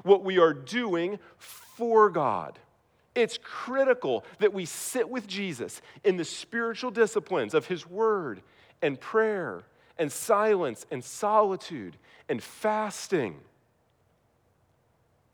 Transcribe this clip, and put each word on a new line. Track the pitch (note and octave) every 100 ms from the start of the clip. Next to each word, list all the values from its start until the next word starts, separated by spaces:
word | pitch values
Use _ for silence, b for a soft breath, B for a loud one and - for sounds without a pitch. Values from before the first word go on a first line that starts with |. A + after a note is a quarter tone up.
what | F#3 G3
we | F#3+ F#3
are | E3
doing | C#3+ C3+ A#3 A#3 E3+ F3+ G#3 B B
for | - - - - A#3 A3+ G#3
God. | E3+ C3+ F#2+ D2 - _ _ _ _ _
It's | - A3 -
critical | - - - C4+ C4+ A#3+ D3 A2+ B B
that | G3+
we | G3 E3
sit | - - B3+ A3
with | B3+ G3+
Jesus | F#3+ G3 B2 E2+ - B B
in | G#3 F#3
the |
spiritual | D#3 - - A#3 A3+ G#3+ B3+
disciplines | G#3 A3 G#3 - F3 G#2+
of | D#3 -
his | F3+ E3
word | F#3 A3 G#3 D3 F#2 b b b b
and | D3+ C3
prayer | - A3 A3 G#3 D3 F2+ - b b -
and | D3+
silence | - - G3+ G#3+ G3 D3 G#2+ -
and | C3
solitude | - - G#3 G#3+ G#3 F#3+ - D3+ F2+ E2 b b b
and | A#2+
fasting. | - - G#3+ G#3+ G#3+ - - D#3+ A2 C#2+ - _ _ _ _ _ _ _ _ _ _ _ _ _ _ _ _ _ _